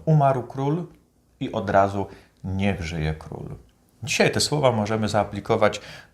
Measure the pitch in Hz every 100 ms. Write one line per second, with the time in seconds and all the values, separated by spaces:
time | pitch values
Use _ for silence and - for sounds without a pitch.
0 | - 156 139 131 - 135 139 160 175 -
1 | _ _ _ _ 131 110 98 98 98 101
2 | 95 - - _ 95 95 98 90 80 82
3 | 78 78 - - - - - _ _ _
4 | - - 208 107 - 147 135 110 104 110
5 | 107 107 101 101 98 110 104 101 - -
6 | -